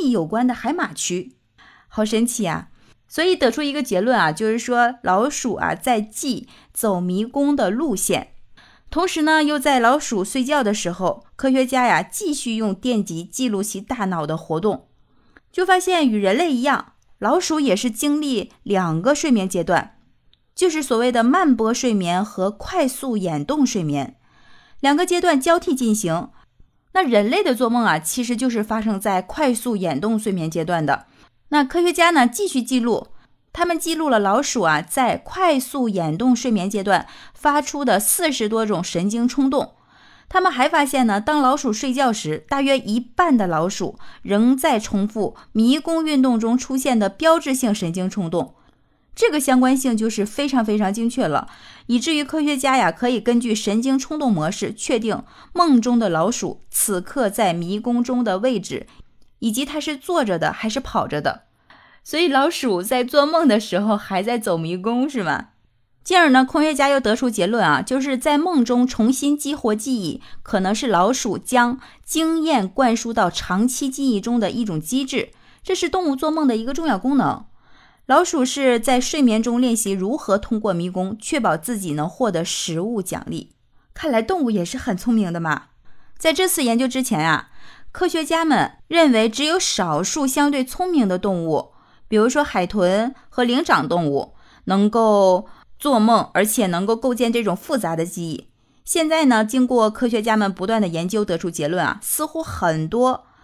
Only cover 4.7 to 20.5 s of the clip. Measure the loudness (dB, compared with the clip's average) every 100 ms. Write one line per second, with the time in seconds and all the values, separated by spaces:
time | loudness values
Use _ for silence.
4.7 | 2 2 0 0 2 0 -2 -6 -4 -2
5.7 | -2 0 -2 -2 -8 -8 -8 -10 -20 _
6.7 | -4 -2 0 -2 -2 -4 0 0 2 0
7.7 | 0 -2 -2 0 -2 -4 -18 -20 -20 -20
8.7 | _ -8 -2 -2 0 2 2 2 0 2
9.7 | 4 4 2 0 -4 -2 -2 0 0 0
10.7 | -2 -4 -2 -4 -4 -10 -4 0 2 2
11.7 | 2 2 2 0 -6 -4 -4 -4 -2 -2
12.7 | -2 -2 0 -2 -6 -10 -4 -2 -2 -4
13.7 | -6 -8 -4 -4 -2 -4 -4 -4 -2 -2
14.7 | -2 _ _ _ _ _ -20 _ -4 2
15.7 | 2 4 2 2 2 2 2 0 0 0
16.7 | 0 -4 _ _ -6 0 0 0 0 2
17.7 | 2 0 -2 -2 0 0 -2 -4 _ -2
18.7 | 0 0 0 2 0 2 2 0 -4 0
19.7 | 0 0 _ _ _ _ _ _